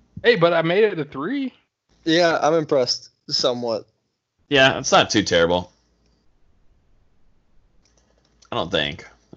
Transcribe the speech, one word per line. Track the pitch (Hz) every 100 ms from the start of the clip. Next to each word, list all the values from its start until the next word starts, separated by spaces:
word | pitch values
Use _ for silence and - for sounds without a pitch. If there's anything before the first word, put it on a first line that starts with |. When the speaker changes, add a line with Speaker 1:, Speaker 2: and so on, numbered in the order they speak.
| _ -
Speaker 1:
Hey, | 233
but | 214 170
I | 170
made | 160 185
it | 220 175
to |
three. | 147 135 160 277 262 - _ _ _ _
Speaker 2:
Yeah, | 160 165 170 151
I'm | 143
impressed | 165 151 143 123 - - _ -
somewhat. | 143 139 123 120 110 - _ _ _ _ _ -
Speaker 3:
Yeah, | 139 135 98
it's | 135
not | 185 -
too | 110
terrible. | 95 85 85 87 92 _ _ _ _ _ _ _ _ _ _ _ _ _ _ _ _ _ _ _ _ _ _ _ _ _ _ _ -
I | 117
don't | 85
think. | 90 73 82 - _ _